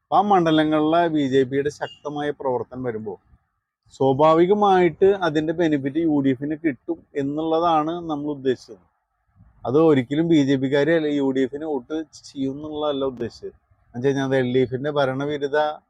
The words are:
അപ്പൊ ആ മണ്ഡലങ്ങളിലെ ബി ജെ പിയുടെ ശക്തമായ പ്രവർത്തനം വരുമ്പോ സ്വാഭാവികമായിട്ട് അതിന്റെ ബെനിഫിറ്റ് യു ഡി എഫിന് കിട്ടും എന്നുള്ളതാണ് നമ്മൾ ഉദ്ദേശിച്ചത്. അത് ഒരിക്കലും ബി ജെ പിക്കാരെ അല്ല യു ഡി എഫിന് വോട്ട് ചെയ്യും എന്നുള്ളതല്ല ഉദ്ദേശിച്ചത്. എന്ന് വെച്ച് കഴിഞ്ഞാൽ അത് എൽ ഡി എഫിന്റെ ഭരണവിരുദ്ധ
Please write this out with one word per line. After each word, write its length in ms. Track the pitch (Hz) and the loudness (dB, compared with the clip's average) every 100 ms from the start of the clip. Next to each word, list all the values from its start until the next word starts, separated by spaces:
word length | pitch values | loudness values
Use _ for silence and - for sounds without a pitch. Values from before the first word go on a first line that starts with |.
അപ്പൊ 160 | _ 156 | _ 0
ആ 60 | |
മണ്ഡലങ്ങളിലെ 800 | 202 196 165 156 156 156 151 165 175 | 4 2 4 2 2 2 2 2 2
ബി 160 | 156 139 | 0 2
ജെ 140 | 135 | 2
പിയുടെ 280 | 127 135 143 | 2 0 -4
ശക്തമായ 580 | 143 147 - 147 147 147 | -4 -12 -10 -12 -8 -6
പ്രവർത്തനം 540 | 143 139 123 113 127 | -6 -4 -4 -6 -8
വരുമ്പോ 300 | 127 110 107 92 _ _ _ _ _ _ _ | -8 -8 -10 -12 _ _ _ _ _ _ _
സ്വാഭാവികമായിട്ട് 1160 | - 135 135 156 160 180 208 208 185 180 151 196 202 | 0 0 4 4 4 4 4 4 4 2 4 2 2
അതിന്റെ 300 | 175 151 156 | 0 -2 -4
ബെനിഫിറ്റ് 480 | 165 170 151 135 143 | -2 0 0 -2 -2
യു 160 | 165 147 | 0 2
ഡി 100 | 135 | 2
എഫിന് 260 | 123 143 151 | 0 -4 -4
കിട്ടും 420 | 165 127 - 165 _ 147 | -4 -6 -8 -10 _ -6
എന്നുള്ളതാണ് 760 | 139 147 160 160 175 160 151 175 | -6 -4 -2 0 2 2 0 -6
നമ്മൾ 240 | 170 147 147 | -8 -8 -6
ഉദ്ദേശിച്ചത്. 520 | 143 131 123 - 104 87 _ _ _ _ _ - _ | -4 -2 -2 -6 -20 _ _ _ _ _ _ -20 _
അത് 140 | 117 135 | -2 2
ഒരിക്കലും 460 | 160 143 123 143 170 | 4 4 2 -2 2
ബി 120 | 160 | 4
ജെ 140 | 135 139 | 4 0
പിക്കാരെ 360 | 135 143 143 | 2 0 2
അല്ല 140 | 170 151 | 0 0
യു 200 | 147 135 | 0 0
ഡി 100 | 135 | 0
എഫിന് 240 | 131 143 | -2 -4
വോട്ട് 320 | 160 143 120 156 156 - | -6 -6 -6 -10 -10 -16
ചെയ്യും 360 | - 147 135 | -18 -8 -8
എന്നുള്ളതല്ല 520 | 135 151 151 151 139 | -8 -10 -6 -4 -2
ഉദ്ദേശിച്ചത്. 480 | 135 123 117 - 98 - _ _ _ | -4 -4 -10 -10 -16 -18 _ _ _
എന്ന് 40 | 120 | -4
വെച്ച് 100 | 131 | -2
കഴിഞ്ഞാൽ 180 | 139 135 | 0 0
അത് 100 | 135 | 0
എൽ 120 | 123 | 2
ഡി 80 | 127 | 0
എഫിന്റെ 300 | 127 123 143 | 0 -2 -4
ഭരണവിരുദ്ധ 680 | 147 135 131 143 147 143 143 151 156 _ | -2 -2 -2 -4 -4 -2 0 -2 -4 _